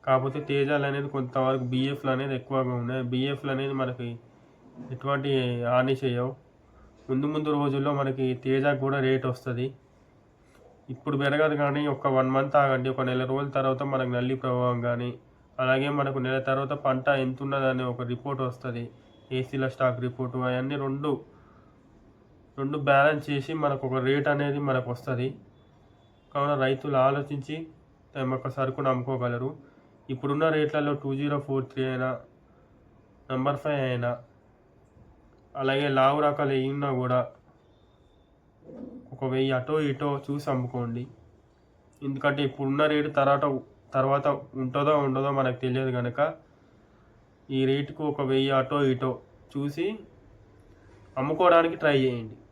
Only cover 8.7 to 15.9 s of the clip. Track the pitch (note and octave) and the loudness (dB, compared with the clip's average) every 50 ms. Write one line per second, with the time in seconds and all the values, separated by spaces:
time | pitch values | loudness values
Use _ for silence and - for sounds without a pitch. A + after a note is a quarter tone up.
8.7 | C#3+ B2+ C3 C3+ C#3 C#3+ C3 C3 C3+ C3 C3 B2+ B2 - - C3 B2 A#2 B2+ C3+ | 2 2 0 0 0 0 2 2 2 2 0 -2 -4 -4 -6 -6 -4 -4 -4 -6
9.7 | C3+ - _ _ _ _ _ _ _ _ _ _ _ _ _ _ _ - - - | -6 -12 _ _ _ _ _ _ _ _ _ _ _ _ _ _ _ -20 -20 -20
10.7 | - - _ - B2+ - - D3+ C#3+ C3+ C#3 C#3+ C#3+ D3+ D#3 D#3 D3+ D3 D3 C#3+ | -20 -20 _ -14 -14 -10 -6 -4 -2 0 2 2 4 4 4 4 4 2 2 2
11.7 | C#3 D3 D3 D3 C3 C3 - C#3 C3 C3 C3 C3 C3 C3+ C3+ C#3+ - D3 C#3+ C#3 | 2 0 0 0 -2 0 0 2 2 4 2 4 2 2 0 4 4 4 4 4
12.7 | C3 C3 B2 C3+ C3 C3+ C3 B2 B2+ B2+ B2+ B2 C3 C#3 C#3+ C#3 C3+ C3+ C3 C3+ | 2 0 0 -2 -2 0 -2 0 0 -2 0 0 -2 -2 -2 -2 -2 0 0 0
13.7 | C3 B2 C#3+ C#3 C#3 C3 C3 B2 B2 B2 B2 B2+ C3+ C3 - C3 B2 B2 B2 B2 | 0 0 -2 -2 0 0 0 0 0 0 0 0 -2 -2 -2 -2 0 2 2 2
14.7 | B2 A#2+ A#2 A#2+ A#2+ A#2+ B2 B2 G#2+ - - - - _ - _ - - C3 B2+ | 0 0 0 -2 -2 -2 -4 -6 -8 -10 -16 -20 -20 _ -20 _ -6 -2 2 2
15.7 | C3 C3 C#3 C#3+ | 2 2 2 0